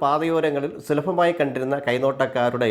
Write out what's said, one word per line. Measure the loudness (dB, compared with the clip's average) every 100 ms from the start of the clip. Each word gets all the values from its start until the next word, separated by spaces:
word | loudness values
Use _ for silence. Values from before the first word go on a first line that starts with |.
പാതയോരങ്ങളിൽ | 0 2 0 0 0 0 -4 -6 -2
സുലഭമായി | -2 0 2 2 2
കണ്ടിരുന്ന | -2 -2 -2 -2 0
കൈനോട്ടക്കാരുടെ | 0 0 0 0 0 0 2 0